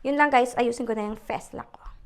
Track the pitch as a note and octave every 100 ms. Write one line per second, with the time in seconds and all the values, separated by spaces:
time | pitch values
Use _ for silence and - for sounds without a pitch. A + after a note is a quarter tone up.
0 | C4 C#4+ D4 C4+ B3 - A#3+ A#3 A#3 A3
1 | G#3 G#3+ - - - - - - - -